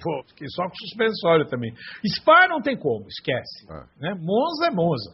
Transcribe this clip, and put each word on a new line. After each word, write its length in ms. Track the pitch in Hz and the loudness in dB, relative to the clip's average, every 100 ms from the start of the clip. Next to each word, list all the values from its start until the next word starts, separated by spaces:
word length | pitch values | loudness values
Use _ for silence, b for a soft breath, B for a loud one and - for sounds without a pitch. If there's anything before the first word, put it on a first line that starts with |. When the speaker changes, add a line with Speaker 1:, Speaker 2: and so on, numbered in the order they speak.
Speaker 1:
pô. 220 | 165 143 - | -6 -6 -8
Fiquei 180 | - 139 | -14 -12
só 140 | - | -6
com 120 | 180 - | -6 -8
suspensório 720 | 214 226 226 214 170 165 143 | -10 -2 -2 0 4 4 4
também. 240 | 123 113 117 B B 208 | -2 -6 -8 B B -4
Spa 400 | - - 330 370 | 0 6 8 8
não 140 | 320 | 4
tem 160 | 277 240 | -2 -2
como, 280 | 147 110 95 | 0 -2 -4
esquece. 600 | - - 123 - - - | -10 -4 -4 -4 -16 -16
Speaker 2:
Ah. 140 | 78 60 - | -16 -16 -10
Speaker 1:
Né? 140 | 151 196 | -8 -6
Monza 500 | 160 208 320 302 339 | -2 0 0 0 -2
é 40 | |
Monza, 380 | 196 170 135 - | 2 0 0 -6